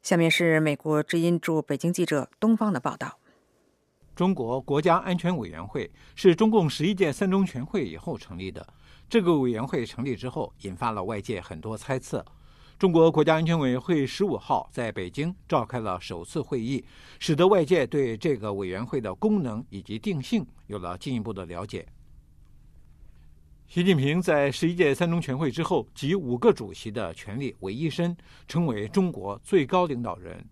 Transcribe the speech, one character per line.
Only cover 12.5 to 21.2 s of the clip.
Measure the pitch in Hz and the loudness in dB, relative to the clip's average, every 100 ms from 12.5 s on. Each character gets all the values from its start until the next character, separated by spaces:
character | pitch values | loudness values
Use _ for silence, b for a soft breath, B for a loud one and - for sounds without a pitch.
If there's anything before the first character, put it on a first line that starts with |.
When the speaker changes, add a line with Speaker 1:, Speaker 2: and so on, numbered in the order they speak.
| b b b | b b b
Speaker 2:
中 | 190 | 4
国 | 165 165 | 8 8
国 | 151 | 6
家 | 151 160 | 4 4
安 | |
全 | 160 165 | 4 2
委 | 135 | 2
员 | 127 | 0
会 | - 160 135 | 0 0 0
十 | - | 0
五 | 196 110 | -2 -2
号 | - 135 - | -2 -2 -2
在 | - 117 | -6 -6
北 | 104 90 | -6 -8
京 | 135 160 185 - | -4 -6 -6 -2
召 | 156 110 | -2 0
开 | 127 | -6
了 | 110 87 | -4 -6
首 | - 90 | -8 -10
次 | 85 170 | -8 -8
会 | - 127 | -4 -4
议， | 113 135 B B B B | -4 -4 B B B B
使 | - 147 | -2 4
得 | 180 | 6
外 | 202 | 6
界 | 147 175 123 | 6 2 2
对 | 147 131 113 | 0 -2 -2
这 | 165 123 | -2 -2
个 | 104 | -4
委 | 101 92 | -4 -4
员 | 95 | -6
会 | 120 143 | -6 -6
的 | 107 | -6
功 | 95 214 208 | -2 0 2
能 | 131 107 - | 0 -6 -10
以 | 98 | -14
及 | 87 110 | -10 -8
定 | 208 165 | -4 -6
性 | 123 233 139 - - | -2 -4 -4 -14 -12
有 | 101 | -8
了 | 87 90 | -8 -8
进 | 147 | -6
一 | 123 | -4